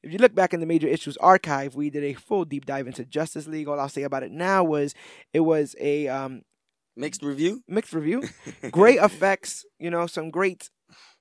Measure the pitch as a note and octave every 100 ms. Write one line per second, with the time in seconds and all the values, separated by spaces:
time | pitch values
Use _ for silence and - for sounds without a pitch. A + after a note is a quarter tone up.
0 | D#3 F#3 B3 A3 F3+ E3+ E3 E3 D3 D3+
1 | - C#3 F3+ F#3 - C#3 C#3 C3 D3 C#3+
2 | C#3+ C3+ _ G3+ E3 C#3 C#3 C#3 B2+ C3
3 | A#2 D3 D#3+ D#3+ D#3 D#3 D3 C#3+ C#3 C#3+
4 | C#3 C3+ C3 D3+ F3+ F#3+ E3 D3+ C#3+ -
5 | - - - D#3 D#3+ D#3 C#3+ - C#3+ D3
6 | C#3+ C3+ C3+ B2+ _ _ _ _ _ A#2
7 | D3+ - C#3+ C#3 E3+ A3 - G3 - E3
8 | D3+ A#3 - - - - B2 D3+ G#3+ C4
9 | G3+ D#3 F#3+ F#3+ - - - _ E3+ E3+
10 | E3+ - D#3+ D#3 G3+ F#3 - _ _ -
11 | - _